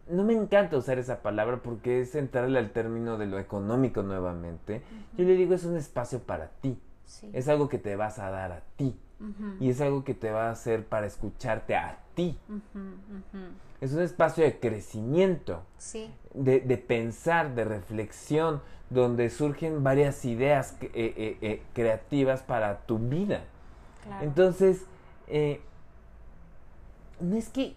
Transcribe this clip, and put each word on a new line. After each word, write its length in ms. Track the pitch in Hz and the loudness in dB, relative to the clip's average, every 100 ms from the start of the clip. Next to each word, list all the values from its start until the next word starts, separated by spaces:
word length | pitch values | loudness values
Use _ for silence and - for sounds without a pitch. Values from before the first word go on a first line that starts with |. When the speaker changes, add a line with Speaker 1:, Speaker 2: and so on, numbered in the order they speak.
| - | -2
Speaker 1:
no 160 | 175 208 | 2 4
me 80 | |
encanta 420 | 226 196 202 170 147 | 4 6 6 6 2
usar 240 | 120 127 | 2 0
esa 220 | 123 117 | 0 -4
palabra 400 | 107 104 110 123 | -2 0 0 -2
porque 380 | 120 113 123 123 | -6 -4 0 2
es 120 | 123 151 | 0 -2
entrarle 440 | 135 127 123 131 | -2 0 2 2
al 120 | 107 | 2
término 460 | 113 113 113 117 110 | 0 -2 -2 -2 -2
de 100 | 104 | -2
lo 120 | 95 | -4
económico 640 | 92 104 101 123 131 113 | -4 -4 0 4 2 2
nuevamente. 760 | 98 95 90 87 85 82 - 110 - - - | -2 -2 -2 -4 -8 -8 -8 -8 -10 -16 -8
Speaker 2:
Ujú. 80 | - | 2
Speaker 1:
Yo 20 | 180 | 4
le 60 | 185 | 6
digo, 160 | 180 | 4
es 100 | 180 | 2
un 140 | 170 170 | 0 -4
espacio 420 | 143 123 117 123 | -4 -4 -4 -4
para 300 | - 87 78 - | -4 -6 -8 -6
ti. 180 | 135 120 - - - | -4 -6 -10 -20 -20
Speaker 2:
Sí. 240 | - 214 | -18 -10
Speaker 1:
Es 140 | 160 135 | -2 2
algo 220 | 147 139 | 2 2
que 80 | 117 | -2
te 180 | 104 101 | -2 -2
vas 220 | 107 104 | -4 -4
a 120 | 95 | -6
dar 200 | 95 92 | -6 -6
a 100 | 85 - - | -8 -10 -4
ti. 240 | 135 - - - | -4 -4 -14 -14
Speaker 2:
Ujú. 320 | 214 202 208 190 | -12 -10 -10 -2
Speaker 1:
Y 60 | 131 | 0
es 100 | 123 | 2
algo 240 | 143 139 | 0 0
que 100 | 135 120 | -2 -4
te 160 | 110 | -2
va 160 | 107 113 | 0 -2
a 40 | |
hacer 340 | 113 120 113 107 | -2 0 0 0
para 200 | 110 101 | -2 -2
escucharte 680 | - 104 - 123 107 - 98 | -4 -6 -4 -2 -2 0 -2
a 240 | 82 - - - | -2 -8 -8 -2
ti. 220 | 175 - - | -2 -4 -10
Speaker 2:
Ujú, 300 | 208 - 202 | -12 -12 -12
ujú. 680 | 196 185 196 196 185 196 185 185 - - | -12 -14 -14 -14 -12 -14 -14 -14 -16 -8
Speaker 1:
Es 140 | 135 | -2
un 80 | 151 | 0
espacio 420 | 175 175 160 147 | 0 4 4 6
de 160 | 151 - | 4 4
crecimiento, 1040 | 113 107 - 110 113 160 190 156 - 85 - - | -2 -2 -6 -6 2 4 4 2 -4 -8 -10 -16
Speaker 2:
Sí. 340 | - 220 220 - - | -14 -12 -12 -16 -12
Speaker 1:
de, 280 | - 131 131 | 0 4 6
de 160 | 131 123 | 4 0
pensar, 760 | - 120 113 110 165 170 156 | 0 0 -2 -2 2 2 2
de 100 | 120 107 | 0 -2
reflexión, 960 | 104 90 110 104 - - 147 165 143 - - - | -2 -4 -6 -6 -8 0 2 2 0 -6 -14 0
donde 400 | 127 123 120 120 | 4 4 4 2
surgen 540 | - 143 143 160 156 | 2 0 0 -2 2
varias 420 | 135 139 143 135 127 | 4 6 4 2 -2
ideas, 500 | 117 139 143 123 - | 2 4 4 2 -8
eh, 80 | - | -6
eh, 440 | 117 113 - 110 - | -2 -2 -2 -4 -4
eh, 200 | 110 107 - | -4 -4 -4
creativas 680 | - 113 110 - 143 135 131 | 0 2 2 0 2 4 2
para 380 | - 123 107 101 - | 0 0 0 -2 -2
tu 100 | 110 | 0
vida. 460 | 117 151 208 110 - - - - - - | 0 0 0 -2 -6 -18 -20 -20 -20 -18
Speaker 2:
Claro. 220 | 214 202 147 | -12 -6 2
Speaker 1:
Entonces, 560 | 139 185 180 190 185 - - - - - | 6 6 8 6 6 -2 -18 -20 -20 -2
eh, 340 | 151 147 143 - - - - - - - - - - - - - - - - | 0 2 -2 -10 -18 -18 -20 -20 -20 -18 -18 -18 -18 -18 -18 -18 -18 -18 -4
no 160 | 175 220 | 0 0
es 140 | 226 | 0
que 260 | 262 254 | -2 -2